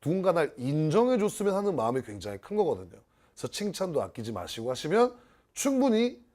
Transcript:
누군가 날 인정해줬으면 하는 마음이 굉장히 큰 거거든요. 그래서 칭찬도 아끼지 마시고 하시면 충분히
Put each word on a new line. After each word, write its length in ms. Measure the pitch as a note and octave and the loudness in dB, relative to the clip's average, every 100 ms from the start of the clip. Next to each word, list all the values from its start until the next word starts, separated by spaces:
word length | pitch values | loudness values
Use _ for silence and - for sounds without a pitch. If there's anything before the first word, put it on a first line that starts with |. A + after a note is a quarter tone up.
| C#3 | -2
누군가 260 | F#3 F#3 | 0 2
날 220 | E3+ D3 - | 2 2 0
인정해줬으면 960 | B2 D3+ D#3 F3+ B3 B3+ G#3 - G3+ G3 | -2 0 2 4 4 4 0 0 0 0
하는 200 | G3+ D#3 | 0 0
마음이 280 | A2+ C3 | 0 0
굉장히 340 | A#2 G#2 G2+ G2 | -4 -10 -10 -10
큰 180 | - G#3 | -6 -2
거거든요. 460 | F3+ F#2+ F2+ G#2+ _ _ _ | 0 0 -6 -20 _ _ _
그래서 140 | - B2 | -10 -8
칭찬도 560 | - G3+ - F#3+ D3 | -6 -6 -4 -2 -2
아끼지 280 | F#2+ - A2 | -2 -6 -8
마시고 360 | G#2 E2+ - A#2 | -6 -8 -6 -6
하시면 460 | B2+ D3+ G3+ B3 B3 - _ _ - | -4 0 2 2 0 -20 _ _ -4
충분히 680 | C#4 C4+ C4+ A3 A#3+ - - | 0 2 4 4 2 -2 -18